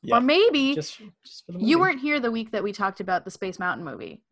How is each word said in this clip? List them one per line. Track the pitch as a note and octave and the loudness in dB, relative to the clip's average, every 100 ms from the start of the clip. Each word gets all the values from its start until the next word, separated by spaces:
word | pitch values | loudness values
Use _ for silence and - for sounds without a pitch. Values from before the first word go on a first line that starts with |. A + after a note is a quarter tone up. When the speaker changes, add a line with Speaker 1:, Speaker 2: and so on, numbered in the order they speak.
Speaker 1:
Yeah. | - A#3 | 2 2
Speaker 2:
Or | |
maybe | B3+ E4 A4+ D4 C4+ C#4+ | 4 4 4 4 2 2
Speaker 1:
Just, | - - G#3+ _ - | 0 -12 -20 _ -20
just | - - | -20 -14
for | |
the | F3 | -4
Speaker 2:
you | A3 | 2
Speaker 1:
movie. | E4 | 4
Speaker 2:
weren't | F#4+ C#4 | 4 0
here | C#4+ D4 | -2 0
the | A#3+ | 0
week | A3+ A3 | -4 -4
that | G#3+ | -4
we | G3 | -4
talked | G3+ G3 F#3+ | -4 -6 -4
about | F#3+ F3+ - | -4 -4 -4
the | |
Space | - F#3+ F3+ | -8 -8 -4
Mountain | F3+ - | -6 -4
movie. | E3 A#2+ - D#2 _ | -8 -12 -14 -16 _